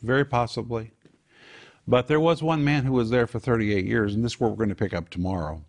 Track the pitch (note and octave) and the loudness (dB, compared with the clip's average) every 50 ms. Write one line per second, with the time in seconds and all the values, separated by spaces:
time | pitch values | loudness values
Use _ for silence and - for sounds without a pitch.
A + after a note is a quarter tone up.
0 | - A2+ C3 C#3 C#3 C#3 C3 A#2+ A#2+ A2 - B2 G#2+ A#2 A#2 A2+ A2 A2 - _ | -2 0 0 0 0 0 0 -2 -2 -2 -4 -8 -8 -6 -6 -8 -8 -10 -16 _
1 | _ - _ _ _ _ _ _ - - - - - - - _ _ - B2 B2 | _ -20 _ _ _ _ _ _ -20 -20 -20 -20 -20 -20 -20 _ _ 2 2 2
2 | B2 - D3+ D3+ D#3+ E3 E3 D#3 D#3 D#3+ D#3+ D3+ C#3+ C#3+ D3 C#3+ B2+ C3+ C3 B2 | 4 2 2 2 4 2 2 2 0 0 0 2 2 2 2 2 2 2 2 0
3 | A#2 A2 B2 B2 A#2 - - A2+ - C3 A#2 A2+ G#2+ G#2 G#2 G2 F#2 G#2 A#2 A#2 | 2 2 2 2 2 2 -2 -4 -2 0 0 2 2 2 0 0 0 0 0 0
4 | G#2 G#2 G2+ A2 A#2 A#2 - - B2+ A2 G#2 G#2 A2+ G2+ F2+ - G#2+ F2+ - E2+ | 0 0 0 0 -2 -2 -2 0 -2 0 0 0 -2 -2 -2 -2 -4 -4 -4 -4
5 | E2 - - F2+ F2+ F#2 F#2+ F2+ D#2 D#2 D#2+ D#2 D#2 | -6 -6 -6 -4 -4 -2 -2 -4 -4 -6 -8 -10 -14